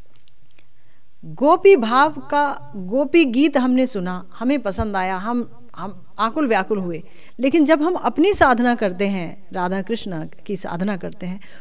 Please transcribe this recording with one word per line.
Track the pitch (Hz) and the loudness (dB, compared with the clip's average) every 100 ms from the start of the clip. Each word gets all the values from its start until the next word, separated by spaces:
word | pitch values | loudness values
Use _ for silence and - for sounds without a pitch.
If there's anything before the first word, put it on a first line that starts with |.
| - - - - - - - - - - - - 160 | -12 -12 -12 -12 -12 -12 -12 -12 -12 -12 -12 -12 -10
गोपी | 156 277 349 392 392 | 0 4 6 8 8
भाव | 220 247 302 | 6 4 4
का | 302 - - 285 - - 202 | 2 -2 0 0 -2 -8 -10
गोपी | 180 240 285 349 302 | -4 -2 4 4 4
गीत | 233 311 277 | 4 2 4
हमने | 254 254 254 | 2 2 2
सुना, | 208 180 180 180 | -2 -4 -6 -10
हमें | - 240 285 | -4 0 0
पसंद | 240 190 220 196 | 0 -2 -2 -2
आया, | 185 190 | -2 -2
हम, | 208 240 226 - - - | -2 -4 -4 -8 -12 -10
हम | 185 180 - - | -10 -10 -10 -2
आकुल | 220 262 285 | -2 0 2
व्याकुल | 208 185 214 | 2 0 -2
हुए, | 180 165 - - - - | -2 -6 -8 -14 -12 -2
लेकिन | 262 311 294 | 2 4 6
जब | 320 | 4
हम | 311 | 4
अपनी | 349 - 247 359 | 0 0 2 4
साधना | 403 320 233 247 233 | 6 4 6 2 2
करते | 208 180 202 | 0 0 -2
हैं, | 196 165 - - | -2 -4 -8 -8
राधा | 185 180 190 | -4 -2 -2
कृष्ण | 185 226 - 165 156 - - | -4 -4 -4 -6 -8 -10 -8
की | 190 | -6
साधना | - 170 190 190 | -4 -2 -2 -2
करते | 175 170 180 | -6 -8 -8
हैं | 185 - - | -8 -10 -12